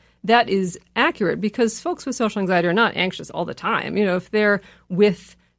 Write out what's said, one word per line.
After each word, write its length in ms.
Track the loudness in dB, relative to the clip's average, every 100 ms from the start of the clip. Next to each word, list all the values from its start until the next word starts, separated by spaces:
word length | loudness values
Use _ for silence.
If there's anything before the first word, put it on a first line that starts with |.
| _ _
that 240 | 2 4 4
is 300 | 0 -2 -6 -8 0
accurate 460 | 0 2 -2 0
because 360 | -4 0 -2 -2
folks 280 | -6 -6 -6
with 100 | -4
social 240 | -2 -2
anxiety 280 | 0 2 2
are 40 |
not 240 | 2 2 0
anxious 320 | -4 -4 -10
all 160 | -8
the 80 | -8
time. 460 | -6 -4 -2 -2 0
You 80 | 0
know, 100 | 0
if 140 | -2
they're 320 | 0 2 0 -4 -20 _
with 480 | 2 2 2 -8 -20 _